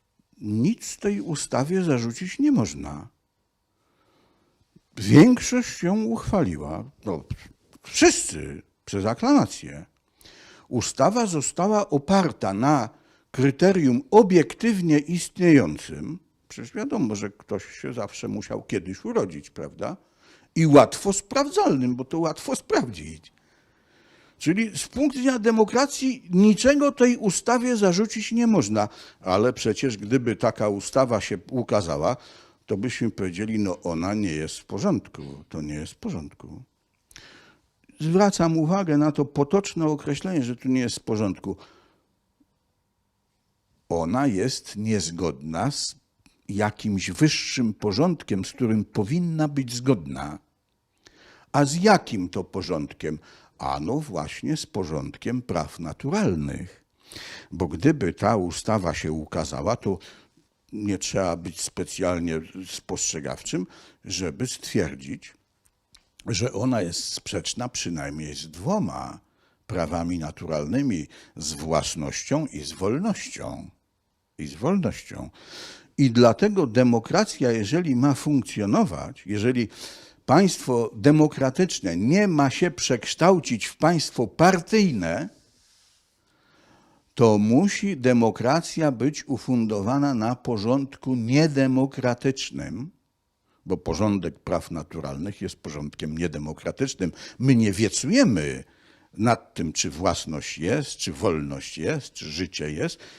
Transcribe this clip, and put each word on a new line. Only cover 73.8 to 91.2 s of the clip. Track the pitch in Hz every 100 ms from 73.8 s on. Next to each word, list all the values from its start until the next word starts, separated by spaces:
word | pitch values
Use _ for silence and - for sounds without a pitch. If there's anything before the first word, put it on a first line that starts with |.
| _ _ _ _ _ -
I | 76
z |
wolnością. | 78 131 196 135 - - - 65 - - - - - _ -
I | 139
dlatego | 113 120 110 208 196 143
demokracja, | 110 123 117 110 160 214 - 127
jeżeli | 113 101 151 175 123
ma | 139
funkcjonować, | 131 - 143 - - 101 113 196 78 69 - -
jeżeli | 104 110 127 110 - - - - _ -
państwo | 139 196 - - 120 113
demokratyczne | 113 117 151 151 - 131 131 185 - 95 85
nie | 110 175 208
ma | 156 139
się | - 175
przekształcić | 175 - 127 - - 185 190 - 117 -
w | -
państwo | 156 170 - - 113
partyjne, | - 165 185 165 220 196 120 85 87 175 - _ _ _ _ _ _ _ _ _ _ _ _ _ _ _ _ _
to | - 117 104
musi | 107 120 196 - 196 170
demokracja | 123 120 113 - 117 156 160 - 156
być | 117 127 147 -
ufundowana | 127 - 127 113 107 98 135 143
na | 127 110 123
porządku | - 113 104 135 135 - -
niedemokratycznym, | 127